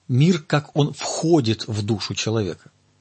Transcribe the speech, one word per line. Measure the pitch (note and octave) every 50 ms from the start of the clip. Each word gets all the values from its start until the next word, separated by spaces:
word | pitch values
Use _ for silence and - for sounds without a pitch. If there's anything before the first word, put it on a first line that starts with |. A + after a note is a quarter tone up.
| _ -
Мир, | B2+ B2 D3+ F3+ F#3+ D#3
как | - - D#3 C#3+ D3 - -
он | D3+ C#3+ D3+
входит | D3+ - - - - - D#3+ D#3+ E3+ D#3 A#2+ A2 A2 - -
в | - A2 G#2+ G#2
душу | G#2 A2+ F#2+ - - G2+
человека. | - - A2 A2 A2+ G#2 F2 D2+ - - - _ _ _ _ _ _